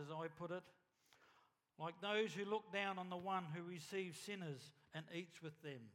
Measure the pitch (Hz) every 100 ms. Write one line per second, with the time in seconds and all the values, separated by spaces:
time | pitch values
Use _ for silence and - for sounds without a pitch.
0 | 147 156 165 156 170 180 - - _ _
1 | _ - - - - _ _ - 165 170
2 | 202 214 220 160 202 214 208 196 196 185
3 | 180 180 190 190 170 165 175 175 - 196
4 | 185 151 202 202 165 135 - - - 156
5 | 156 170 175 - 160 151 151 131 110